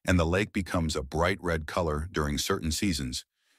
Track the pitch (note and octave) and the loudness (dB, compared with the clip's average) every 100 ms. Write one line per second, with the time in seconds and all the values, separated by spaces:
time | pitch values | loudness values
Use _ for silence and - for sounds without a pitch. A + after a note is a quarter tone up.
0 | - F#2 D#2+ F2+ G#2+ G#2+ E2+ F#2 D#2+ D2+ | 2 4 4 2 0 -2 -2 0 0 -2
1 | C2+ D#2 F2 G2 F2+ D#2+ D#2 - E2 D2 | -2 0 2 2 0 -2 -2 -2 0 -2
2 | E2+ E2 D2 C#2 - G2 D#2+ D#2 G2+ D2+ | -2 -2 0 0 0 0 -2 0 0 0
3 | C2 B1 - _ _ | -4 -6 -10 _ _